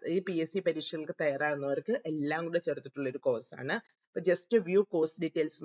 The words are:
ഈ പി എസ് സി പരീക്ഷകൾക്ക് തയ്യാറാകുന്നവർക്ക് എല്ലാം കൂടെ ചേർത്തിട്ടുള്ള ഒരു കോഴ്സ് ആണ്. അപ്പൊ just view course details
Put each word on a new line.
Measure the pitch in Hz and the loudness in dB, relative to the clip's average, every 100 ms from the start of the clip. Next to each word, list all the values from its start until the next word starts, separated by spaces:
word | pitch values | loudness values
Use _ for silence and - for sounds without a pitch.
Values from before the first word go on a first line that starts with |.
| - | -2
ഈ | 175 | -2
പി | 180 | 0
എസ് | 170 160 | -2 -2
സി | 196 | 0
പരീക്ഷകൾക്ക് | 180 160 151 160 156 170 | 0 -2 -4 -6 -8 -2
തയ്യാറാകുന്നവർക്ക് | 156 139 151 143 139 139 180 233 160 | -2 0 0 0 0 -2 0 -2 -2
എല്ലാം | 156 143 156 | -2 0 -2
കൂടെ | 170 170 | 0 0
ചേർത്തിട്ടുള്ള | 170 143 135 - 135 | 0 -4 -6 -4 -4
ഒരു | 135 | 0
കോഴ്സ് | 135 117 - - | 0 0 -2 -10
ആണ്. | 127 214 - _ | -4 -4 -6 _
അപ്പൊ | _ - | _ -2
just | 175 170 - 233 | 2 2 4 2
view | 175 190 | 4 4
course | 202 175 160 - | 4 2 0 0
details | 160 165 156 - | -4 0 -2 -2